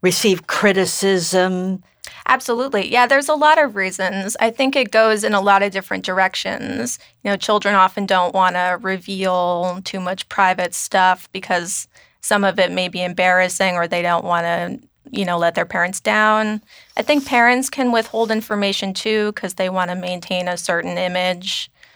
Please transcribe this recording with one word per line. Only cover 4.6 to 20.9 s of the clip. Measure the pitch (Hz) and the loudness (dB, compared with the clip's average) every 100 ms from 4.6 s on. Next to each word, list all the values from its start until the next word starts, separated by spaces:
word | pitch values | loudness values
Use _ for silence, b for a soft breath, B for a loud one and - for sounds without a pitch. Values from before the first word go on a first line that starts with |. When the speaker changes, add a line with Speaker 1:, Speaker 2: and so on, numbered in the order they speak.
| 269 269 | 0 0
Speaker 2:
it | 254 | 2
goes | 220 220 214 | 4 4 2
in | 214 | 0
a | 208 | 0
lot | 202 196 | 4 4
of | 202 | 2
different | 190 - 190 190 | -2 -6 -6 -2
directions. | 185 185 - 196 196 - - 247 - b b | 0 0 -2 -6 -6 -6 -6 -6 -10 b b
You | 202 | -4
know, | 196 | -4
children | - 208 202 | 0 0 2
often | 202 185 - 196 | 4 4 2 0
don't | 190 180 | 2 2
wanna | 190 185 175 180 175 | 2 2 2 0 -2
reveal | 190 190 180 190 190 180 175 175 185 180 | -4 -6 -6 -4 0 0 0 0 -2 -4
too | 185 196 | -8 -8
much | 180 190 - | -6 -6 -4
private | - 185 185 180 | 0 2 2 -2
stuff | - - 190 185 185 - | -6 -2 2 4 2 -4
because | 190 - 180 175 - - b b b | -12 -2 -2 -2 -8 -10 b b b
some | - 208 | -2 0
of | 196 190 | 2 2
it | 180 | 0
may | 180 180 | 0 -4
be | 180 | -4
embarrassing | 180 180 185 180 185 - 190 | -4 0 2 4 2 0 0
or | 180 170 | 0 0
they | 175 | 0
don't | 175 170 | 0 0
wanna, | 175 170 170 170 175 - - _ - | 0 0 0 -2 -4 -8 -14 _ -10
you | - 185 | -6 -2
know, | 175 | 0
let | 170 | 0
their | 170 175 | 0 -2
parents | 180 175 190 | -2 -2 -2
down. | - 214 214 214 214 214 b b b - | -2 2 4 4 0 -4 b b b -4
I | |
think | - 294 277 | 0 0 2
parents | 254 233 247 262 | 4 4 4 0
can | - 247 | -2 0
withhold | 233 220 220 226 | 0 0 -2 0
information | 220 214 208 202 190 196 | -2 -2 -2 -2 -2 -4
too | 185 220 214 208 | -4 -2 0 -2
'cause | 208 185 | -4 -8
they | 180 185 | -4 -2
wanna | 185 180 | -2 -2
maintain | 180 180 180 - 185 180 | -4 -6 -8 -6 -4 -4
a | 175 | -4
certain | - 170 175 | -2 -4 -2